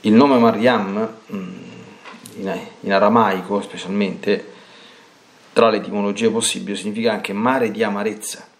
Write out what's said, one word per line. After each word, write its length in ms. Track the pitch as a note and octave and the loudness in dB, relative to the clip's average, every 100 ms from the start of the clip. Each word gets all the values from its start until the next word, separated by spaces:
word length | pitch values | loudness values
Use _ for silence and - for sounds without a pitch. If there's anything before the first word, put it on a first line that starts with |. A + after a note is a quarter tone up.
il 120 | G#2+ | 6
nome 240 | A2 C#3 B2+ | 6 8 6
Mariam, 760 | A#2 G#2 A#2+ A#2 G2 G2+ A2+ - - | 4 4 2 2 0 -4 -4 -8 -12
mm, 220 | G2+ F2+ F#2 - - - - - - - - | -10 -10 -14 -18 -20 -20 -20 -20 -20 -18 -10
in, 220 | F#2+ F2 - - | -8 -8 -10 -10
in 120 | G2 | -2
aramaico 680 | G2 G#2 A#2 G#2+ F#2+ F2+ G2+ | 2 4 4 4 0 -2 -4
specialmente, 880 | - F#2 F#2 G2+ G2+ F2 - G#2 - - - - - - - _ _ _ - | -6 -12 -6 -2 -2 -2 -2 -2 -4 -20 -20 -20 -20 -20 -20 _ _ _ -2
tra 160 | - A2+ | 2 4
le 80 | G#2+ | 2
etimologie 540 | F#2 G2+ G2+ G2+ A2+ | -2 -2 -2 0 0
possibili, 440 | G#2+ - G2 F#2+ G2 | 0 -4 -4 -6 -6
significa 380 | G#2 G#2 A2+ | -6 -2 -2
anche 180 | G#2 G2+ | -2 -4
mare 380 | G2+ A#2+ C3 A2+ | -2 0 0 -2
di 140 | G2+ | -2
amarezza. 640 | G#2+ G2+ G#2+ G#2 - - - | -2 -2 -4 -6 -12 -14 -18